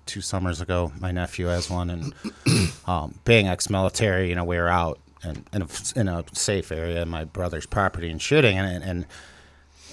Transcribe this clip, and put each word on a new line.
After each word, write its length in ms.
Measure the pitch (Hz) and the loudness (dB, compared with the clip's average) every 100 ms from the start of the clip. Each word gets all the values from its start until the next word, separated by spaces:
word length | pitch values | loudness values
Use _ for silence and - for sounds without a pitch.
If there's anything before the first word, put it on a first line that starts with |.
| - | -10
two 160 | 101 | -8
summers 400 | - 95 92 80 | -4 -2 0 -2
ago. 320 | 90 87 82 82 | 0 0 0 -2
My 100 | 90 | -4
nephew 360 | 90 87 - 87 | -2 -4 -2 0
has 220 | 87 87 | 0 0
one, 200 | 90 87 | -2 -2
and, 240 | 87 78 - - - - | -4 -6 -8 -10 -2 2
<clears throat> 420 | 160 87 - - | 4 4 0 -2
um, 280 | 87 71 - - | -2 -2 -2 6
being 220 | 113 98 | 6 6
ex-military, 840 | 87 - 98 95 - 110 92 90 | 2 0 2 2 2 2 2 2
you 60 | 87 | 0
know, 100 | 87 | 0
we 100 | 87 | 2
were 140 | 87 | 2
out 300 | 87 82 69 - - 85 | 2 2 -4 -12 -12 -10
in, 180 | 73 - | -8 -8
in 120 | 104 | -6
a, 40 | 85 - - 127 | -6 -6 -6 -2
in 100 | 98 | 0
a 160 | 85 82 | -2 -6
safe 400 | - - 98 - | -4 0 0 -2
area 300 | 80 85 85 | -4 -2 -2
in 80 | 82 | -2
my 160 | 80 78 | -4 -6
brother's 400 | 95 87 80 - | -4 -4 -4 -4
property 440 | 104 95 - 85 | 0 0 0 -6
and 120 | 80 | -4
shooting, 360 | - 151 120 95 | 2 4 6 4
and, 260 | 95 90 95 | 0 -4 -4
and 200 | 87 - - - - - - - - - | -6 -6 -12 -20 -20 -20 -20 -20 -20 -4